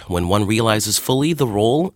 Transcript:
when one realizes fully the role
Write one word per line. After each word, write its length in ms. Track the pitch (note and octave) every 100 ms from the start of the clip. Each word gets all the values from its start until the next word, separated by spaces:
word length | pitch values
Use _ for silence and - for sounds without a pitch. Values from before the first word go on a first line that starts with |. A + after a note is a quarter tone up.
| -
when 180 | F2 F2
one 180 | G#2
realizes 540 | G2+ A2 A2+ G#2+ G#2 G2+
fully 340 | - C3 D3+
the 140 | D3+ B2+
role 480 | G#2 A2+ C#3+ F#3